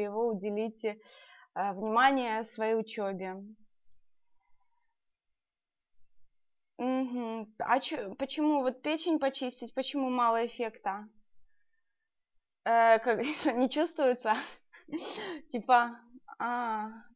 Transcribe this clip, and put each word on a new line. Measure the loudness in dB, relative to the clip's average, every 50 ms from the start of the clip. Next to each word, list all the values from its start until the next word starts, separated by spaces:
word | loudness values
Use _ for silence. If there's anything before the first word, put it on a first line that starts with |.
| 0
его | -2 -2 0 0 0
уделить, | 0 -2 -4 -4 -2 -2 -4 -4 -6 -6 -6
э, | -6 -6 -8 -12 -20 -20 -20 -20 -20 -20 -20 -20 _ -6 -4 -4 -4 -4
внимание | -4 -2 0 4 6 6 6 4 4 0 0 -2 -4 -4
своей | -6 -6 -4 0 0 0
учебе. | 0 -2 -4 -6 -6 -4 -4 -4 -6 -6 -8 -8 -10 -12 -16 -18 -20 -20 -20 _ _ _ -20 -20 -20 -20 -20 _ _ _ _ _ _ _ _ -20 -20 _ _ _ _ _ _ _ _ _ _ _ _ _ _ _ _ _ _ _ _ _ _ _ _ _ _ _ -20 -20 -20 -20 -20 -20 -20 _ _ _ _ _ _ _ _ _ -4
Мгм. | -2 0 0 0 -2 -2 -4 -4 -4 -4 -4 -6 -8 -10 -10 -4
А | 0 2 2 2
че, | 0 -2 -6 -6 -6 -6 -6
почему | -6 -6 -4 -2 0 2 2 4 2
вот | 2 0 -2 -2
печень | -2 -2 -2 0 0 0 0 2
почистить, | 2 0 -2 -2 -6 -6 -6 -8 -12 -8 -6
почему | -4 -4 -2 -2 -2 -2 0
мало | 0 2 2 2 2 2 0
эффекта? | -2 -4 -6 -6 -6 -6 -6 -6 -6 -6 -6 -10 -14 _ -20 -20 _ -20 -20 -20 -20 _ _ _ _ _ _ _ _ _ _ _ _ _ _ _ _ _ _ _ _ _ _ 0
Э, | 4 6 6 8 8 8 6
как, | 6 2 2 2 0
<laughs> | -2 -2 0
что, | 0 2
не | 2 4 2 2
чувствуется? | 2 2 0 0 0 2 2 2 2 2 2 0 0 0 -2 -10 -14 -18 _ _ -20 -20 -14 -10
<laughs> | -8 -8 -8 -8 -8 -8 -8 -8 -8 -10 -10 -8
Типа, | -8 -2 4 6 6 6 6 4 -4 -10 -18 -20 -20 -20 _ -16 -10 -6
а, | -4 -2 -2 -2 -2 -2 -2 -4 -4 -6 -10 -14 -18 -20 -20